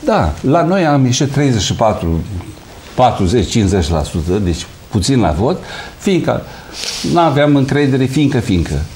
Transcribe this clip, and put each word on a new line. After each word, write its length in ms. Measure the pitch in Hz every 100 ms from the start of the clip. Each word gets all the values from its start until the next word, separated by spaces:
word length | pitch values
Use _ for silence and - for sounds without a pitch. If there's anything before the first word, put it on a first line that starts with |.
da, 280 | - 214 90 -
la 220 | 123 165
noi 240 | 160 190 165
am 180 | 147
ieșit 260 | 127 123 139
treizeci 300 | 139 143 113
și 120 | 92
patru, 340 | - 110 104 82 82 82 92 - - - - -
patruzeci, 540 | - 123 120 90 117 -
cincizeci 400 | 120 98 98 78
la 120 | 80
sută, 360 | 76 87 78 95
deci 220 | 92 80 - - -
puțin 320 | 104 110 135
la 100 | 90
vot, 280 | 78 120 - - - - -
fiindcă 440 | - 180 - 117 - - - - - - -
n-aveam 440 | 160 165 139 147 143
încredere, 480 | 131 139 143 131
fiindcă, 340 | 127 151 143 123
fiindcă. 360 | 107 90 78 71 78